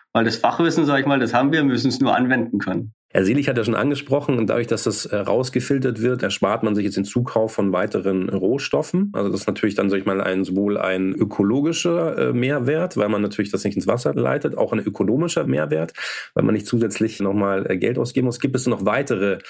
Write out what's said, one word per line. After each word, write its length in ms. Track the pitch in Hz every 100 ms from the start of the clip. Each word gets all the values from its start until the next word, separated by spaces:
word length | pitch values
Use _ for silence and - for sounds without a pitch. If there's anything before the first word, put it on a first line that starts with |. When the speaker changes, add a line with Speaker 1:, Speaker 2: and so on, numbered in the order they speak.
| _
Speaker 1:
Weil 100 | 117
das 140 | 113 113
Fachwissen, 480 | 120 123 165 165 147
sag 160 | 139
ich 40 | 139
mal, 140 | 139
das 140 | 117
haben 180 | 123 139
wir, 120 | 160
müssen 260 | 139 117 127
es 100 | 117
nur 160 | 127 101
anwenden 440 | 127 127 113 101
können. 340 | 95 92 110 - _
Speaker 2:
Herr 140 | - 95
Selig 220 | 139 139
hat 80 | 123
ja 60 |
schon 120 | 110 101
angesprochen, 640 | 135 139 - 143 143 123
und 140 | 104
dadurch, 160 | 117 117
dass 160 | -
das, 240 | 117 101 -
äh, 100 | 104
rausgefiltert 840 | 95 113 127 127 - 139 123 110
wird, 220 | 120 123
erspart 400 | 101 - 98 107
man 140 | 110 104
sich 100 | 101
jetzt 100 | 98
den 100 | 98
Zukauf 460 | 123 123 110 110
von 220 | - 98
weiteren 560 | 92 107 101 95 95 92
Rohstoffen. 800 | 95 98 135 - 143 156 180 202
Also 180 | 147 101
das 100 | 101
ist 60 | -
natürlich 260 | 101 107
dann, 160 | - 98
sag 80 | 98
ich 80 | 98
mal, 160 | 98
ein, 220 | 95 92
sowohl 340 | 92 95 101 101
ein 380 | 95 92 95 95
ökologischer, 1120 | 104 - 101 135 151 160 175 170 160 - 127
äh, 40 |
Mehrwert, 640 | 123 131 147 127 156 180 -
weil 120 | 104
man 140 | 104
natürlich 260 | 104 - 101
das 140 | 98
nicht 120 | 101 98
ins 120 | 107
Wasser 260 | 123 147
leitet, 420 | 135 127 139 - -
auch 180 | 143
ein 60 | 110
ökonomischer 680 | 101 - 98 131 170 - -
Mehrwert, 460 | 143 147 156 165 - - - - -
weil 80 |
man 100 | 104
nicht 140 | 107 101
zusätzlich 520 | 117 110 - 110 -
nochmal, 460 | 98 104 98 98 -
äh, 60 | 92
Geld 200 | 107 131
ausgeben 280 | 123 135 127
muss. 140 | 120
Gibt 160 | 135 127
es 120 | 127
noch 180 | 107 98
weitere 540 | 120 147 104 101 90 -